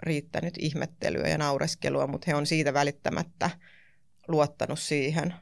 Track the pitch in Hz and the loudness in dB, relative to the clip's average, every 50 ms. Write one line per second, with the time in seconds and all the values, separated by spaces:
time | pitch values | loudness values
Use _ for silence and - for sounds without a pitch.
0 | - 165 156 143 - - - - 160 175 170 - - 156 147 143 - - - - | -4 -2 -2 -2 -2 -4 -4 -4 -4 -4 -4 -4 -4 -2 -2 -2 -4 -4 -4 -4
1 | - - - - - - 156 151 151 143 139 135 - 165 - - - 143 139 139 | -2 -2 0 0 0 0 2 2 2 0 0 0 0 -2 -2 -2 -2 -2 0 0
2 | 139 139 143 156 - 170 147 147 147 147 165 156 147 143 131 143 143 143 143 - | 0 -2 -4 -4 -2 0 0 0 2 2 2 2 2 2 4 4 2 2 0 -2
3 | - - - - 170 - - - 170 175 - - - - - - - - - - | -4 -2 -2 -2 -2 -4 -4 -4 -4 -4 -4 -6 -14 -20 -20 -20 -20 -20 -20 -20
4 | - - - - - - 160 151 147 151 - - - - 151 - - - 151 147 | -20 -20 -20 -14 -4 0 4 4 4 4 2 -2 -4 -2 -2 -4 -2 0 0 0
5 | 131 147 160 165 151 175 - - | 2 2 0 0 0 -2 -4 -6